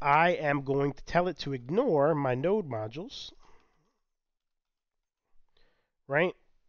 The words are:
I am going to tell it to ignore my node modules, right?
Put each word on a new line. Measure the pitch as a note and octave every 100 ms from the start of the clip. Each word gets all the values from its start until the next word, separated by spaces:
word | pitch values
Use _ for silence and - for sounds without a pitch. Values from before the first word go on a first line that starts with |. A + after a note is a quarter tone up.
I | C#3+ D3 F3
am | F3 D3+ D3
going | C3+ C#3 C#3+
to | -
tell | - E3+ F3+
it | D#3+
to | C#3+
ignore | C3+ A#2+ F#3+ C4+ D3+ C#3+ D#3
my | C3+
node | B2 E3 G#3+ D#3+
modules, | A2 A2 C3 A3+ - - - - - _ _ _ _ _ _ _ _ _ _ _ _ _ _ _ _ _ - _ _ _ _ _ _ -
right? | C#3 F3+ - _ _